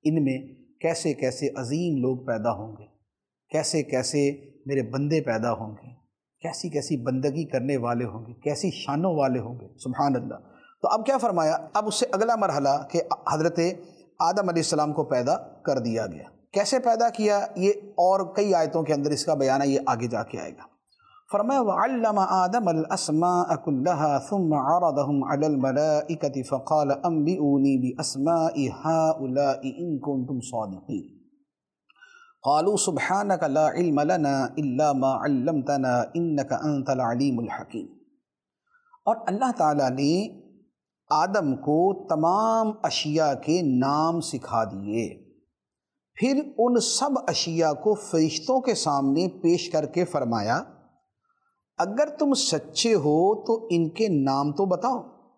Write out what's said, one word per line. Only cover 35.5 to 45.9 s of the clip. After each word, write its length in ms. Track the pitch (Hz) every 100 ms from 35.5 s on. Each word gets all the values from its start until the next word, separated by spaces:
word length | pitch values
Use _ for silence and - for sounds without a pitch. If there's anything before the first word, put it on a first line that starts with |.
| 156 123 143 131 123
إِنَّكَ 500 | - 170 170 147 135
أَنْتَ 380 | 131 151 143 135
الْعَلِيمُ 500 | 131 117 120 139 117
الْحَكِيمُ۔ 480 | 113 - - 113 - - _ _ _ _ _ _ _ _ _ - -
اور 100 | 233 -
اللہ 240 | 202 254 -
تعالیٰ 320 | 156 147 131
نے 500 | 131 143 175 214 - - - _ _ _ _ _
آدم 440 | 151 180 202 151 131
کو 520 | 139 151 190 190 -
تمام 640 | 156 165 190 226 226 220 208
اشیاء 500 | 160 - 156 151 156
کے 280 | 131 - 175
نام 580 | 156 127 135 147 160 170
سکھا 440 | 156 127 - 113
دیے، 640 | 110 98 101 113 104 - - _ _ _ _ _ _